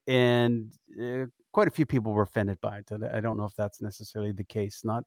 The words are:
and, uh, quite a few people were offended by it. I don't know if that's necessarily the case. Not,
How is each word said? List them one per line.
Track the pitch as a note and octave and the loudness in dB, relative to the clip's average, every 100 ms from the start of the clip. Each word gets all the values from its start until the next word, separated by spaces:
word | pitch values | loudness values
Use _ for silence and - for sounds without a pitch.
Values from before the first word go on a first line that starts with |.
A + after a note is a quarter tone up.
| - | 2
and, | C3 B2 A#2+ A#2+ A#2+ A2 - _ - | 4 6 6 4 2 -2 -14 _ -10
uh, | A#2+ B2+ C3 - _ | -6 -4 -6 -10 _
quite | - G3 | 2 2
a | |
few | - C#3+ | 2 2
people | C3 A2 | 2 2
were | G#2 | 2
offended | G#2 - G2 F#2+ | 2 2 0 -2
by | G#2+ G#2 | -6 -8
it. | G2+ G#2 A2 | -10 -8 -6
I | A2 | -4
don't | A2+ A2 | -2 -2
know | G#2 | -4
if | - | -4
that's | G#2 - | -6 -4
necessarily | G#2+ - G#2+ A2 G#2 | -10 -10 -12 -6 -4
the | G2+ | -4
case. | G2+ A2 G2+ - | -6 -4 -6 -6
Not, | A2 A2+ | -6 -4